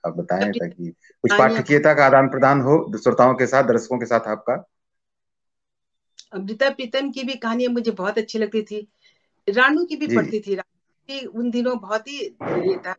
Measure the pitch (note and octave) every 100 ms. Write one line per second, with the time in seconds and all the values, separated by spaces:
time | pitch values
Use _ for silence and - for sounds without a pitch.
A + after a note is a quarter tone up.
0 | F2 E2 - F2+ G2+ A#3 - - E2+ -
1 | _ _ A#2+ G#3 C3 A2+ C3+ D3 D3+ C#3+
2 | C3+ C3+ C3+ C3 C3+ C#3+ C3 D#3+ - G#2+
3 | B2+ A#2 B2 B2 B2 C3 B2+ A#2 - B2
4 | A#2 A#2 G#2+ G#2+ - B2+ - _ _ _
5 | _ _ _ _ _ _ _ _ _ _
6 | _ - _ G3 G3 A3 C#4 C#4 B3 C4+
7 | C#4 C4+ B3+ B3+ A3+ A#3+ B3 A#3+ A3+ F#3+
8 | F#3+ G#3+ A3 A3 G#3+ A3 G#3+ G#3+ G#3+ _
9 | _ _ _ _ - G#3 C4 D#4 F4 D4
10 | C#4+ G#3+ - G#3+ G3 F#3 - _ _ _
11 | - C4+ B3 A3 A#3+ A#3 A#3+ B3 F#3+ G#3+
12 | A3 C#4+ G#3+ _ - - - F#3+ F3+